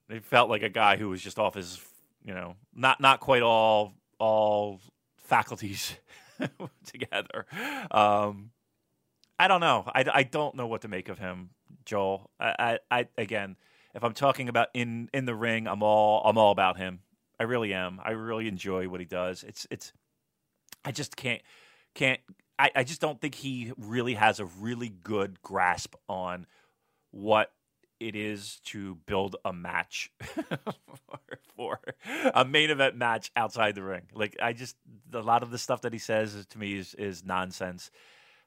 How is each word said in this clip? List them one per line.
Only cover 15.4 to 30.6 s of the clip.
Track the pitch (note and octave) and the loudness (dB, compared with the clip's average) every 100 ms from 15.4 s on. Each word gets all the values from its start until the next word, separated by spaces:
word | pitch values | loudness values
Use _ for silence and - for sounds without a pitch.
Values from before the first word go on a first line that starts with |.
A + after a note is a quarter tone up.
| A#2 A2+ A2 | -2 -2 -2
I'm | G2+ | 0
all, | G#2+ G#2+ G#2+ G#2+ | 4 6 6 4
I'm | G#2+ A2 | 4 6
all | G#2 | 6
about | G2 F#2+ F#2 | 6 2 2
him. | F#2 F2+ _ _ _ - | -6 -8 _ _ _ -6
I | |
really | A#2 B2 G#2+ | -2 -2 -2
am. | F#2+ F2+ F#2 | -2 -4 -6
I | - | -8
really | A2+ A2+ A2 A2+ | -6 -6 -4 -4
enjoy | F#2 G2 F#2 F#2 | -6 -4 -4 -4
what | F2+ | -8
he | F2 | -8
does. | F2+ F#2 F#2 | -4 -4 -6
It's, | G#2+ - - | -14 -16 -12
it's, | A#2 - _ _ _ _ _ _ _ _ - | -12 -14 _ _ _ _ _ _ _ _ -14
I | C#3+ | -12
just | B2+ C#3+ - | -10 -10 -6
can't, | B2+ A#2 - - _ _ _ | -4 -6 -8 -20 _ _ _
can't, | - C3+ B2+ _ - _ - | 0 0 0 _ -20 _ 2
I, | C#3 C3+ | 2 2
I | |
just | B2+ - | -2 -2
don't | D#3 C#3 | -4 -4
think | D3+ | -8
he | C3 C3+ B2+ A#2 B2+ | -8 -8 -6 -8 -10
really | G2+ B2 A#2+ | -4 -2 -2
has | G#2+ A2 G#2 | 4 4 4
a | |
really | F#2 F#2 A2+ A#2+ A#2+ | -6 -8 -6 -6 -8
good | F#2 F2+ G#2+ G2 F#2 | -10 -4 -2 -2 -8
grasp | - F#2+ F2+ F2 - - - | -6 0 2 0 -6 -14 -10
on | F#2 F2+ F2+ F2 _ _ _ _ _ _ | -6 -6 -8 -14 _ _ _ _ _ _
what | G2+ G#2 G#2+ - _ _ _ _ _ | -8 4 4 4 _ _ _ _ _
it | A2+ G#2 | -8 -6
is | G#2+ G#2 G#2 - | -6 -8 -10 -16
to | - G#2 G2 E2+ - | -14 -10 -10 -12 -4
build | G2 G2 F#2+ | -2 -2 -6
a | G2+ | -8
match | F2+ F2 F2 - - - _ | -8 -4 -4 -4 -10 -12 _
<laughs> | |
for, | - - - D#3 | -12 -10 -8 -8